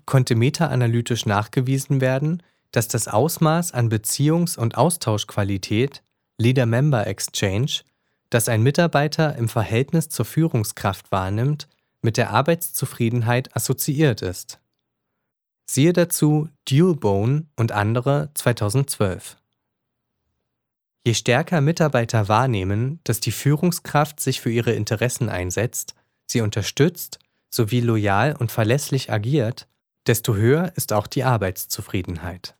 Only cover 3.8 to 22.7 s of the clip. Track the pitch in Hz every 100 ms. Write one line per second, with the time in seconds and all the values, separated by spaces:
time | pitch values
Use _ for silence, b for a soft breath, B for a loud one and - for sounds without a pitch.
3.8 | 117 110 - - 147 165 170 - 117 -
4.8 | 156 - - 104 - - 98 98 - 107
5.8 | 143 - _ _ _ - 113 131 117 117
6.8 | 151 123 101 98 - - 101 98 143 -
7.8 | - _ _ _ _ 120 117 110 120 147
8.8 | 170 143 151 156 151 135 110 117 92 110
9.8 | 135 165 151 - 113 - 160 120 101 -
10.8 | 101 92 - 98 92 107 135 147 - _
11.8 | _ _ 113 110 113 110 135 170 - -
12.8 | 135 - 117 123 113 123 135 127 - 127
13.8 | - 139 156 107 92 90 - - _ _
14.8 | _ _ _ _ _ _ _ _ - -
15.8 | 160 180 170 - 151 151 156 _ - 135
16.8 | 185 156 104 98 113 147 160 - 113 104
17.8 | 104 123 131 143 151 - 123 113 104 131
18.8 | 139 - 101 90 - - _ _ _ _
19.8 | _ _ _ _ _ _ _ _ _ _
20.8 | _ _ 117 113 - 120 170 175 139 170
21.8 | 156 131 117 113 98 110 131 104 92